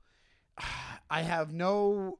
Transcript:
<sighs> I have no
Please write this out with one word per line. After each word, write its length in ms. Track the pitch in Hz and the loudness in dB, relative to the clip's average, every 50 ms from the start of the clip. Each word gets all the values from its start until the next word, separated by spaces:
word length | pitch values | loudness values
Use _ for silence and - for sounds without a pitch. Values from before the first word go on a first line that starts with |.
| - _ _ _ _ _ _ _ _ _ _ - | -18 _ _ _ _ _ _ _ _ _ _ -10
<sighs> 520 | - - - - - - - - _ - | -8 -6 -6 -8 -8 -10 -12 -14 _ -4
I 120 | 151 160 | -2 -2
have 320 | 165 170 170 165 156 151 156 | 0 0 0 0 -2 -2 -2
no 640 | 170 180 185 202 208 208 202 208 202 190 185 185 | 0 2 2 4 4 4 4 4 2 0 -4 -6